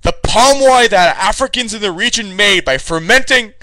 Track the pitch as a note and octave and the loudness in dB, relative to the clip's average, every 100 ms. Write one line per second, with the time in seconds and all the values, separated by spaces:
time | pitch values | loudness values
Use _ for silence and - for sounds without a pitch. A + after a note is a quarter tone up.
0 | - - - G#3+ C4 C#4 C4+ B3+ A#3 G3+ | -4 -2 -2 2 2 4 4 4 4 2
1 | F3 C3+ F#3+ G#3+ C4 A#3+ A#3 G#3+ G3+ E3+ | 2 0 -4 -2 -4 -4 -6 -6 -6 -4
2 | A#3 A#3 G#3 F#3 G#3 F#3 D#3 C3+ - E3 | -4 -4 -8 -2 0 2 0 -4 -2 -6
3 | E3 B3+ B3+ C4 A3 - | 0 0 2 -2 -2 -16